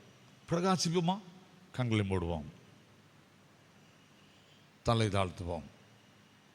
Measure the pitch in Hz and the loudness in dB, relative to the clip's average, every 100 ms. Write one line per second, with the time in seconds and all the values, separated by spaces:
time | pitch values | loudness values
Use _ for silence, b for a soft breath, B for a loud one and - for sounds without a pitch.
0 | - - - - - 170 185 185 170 175 | -20 -20 -20 -20 -4 -2 2 2 2 0
1 | 170 202 - - - - - - 123 110 | 0 -2 -6 -20 -20 -20 -14 -4 2 2
2 | 98 95 85 82 73 - - - - - | 2 0 0 -4 -6 -14 -20 -20 -20 -20
3 | - - - - - - - - - - | -20 -20 -20 -20 -20 -20 -20 -20 -20 -20
4 | - - - - - - - - - 113 | -20 -20 -20 -20 -20 -20 -20 -8 0 2
5 | 110 98 95 80 87 85 - - - - | 2 2 -2 -4 -6 -6 -8 -20 -20 -20
6 | - - - - - | -20 -20 -20 -20 -20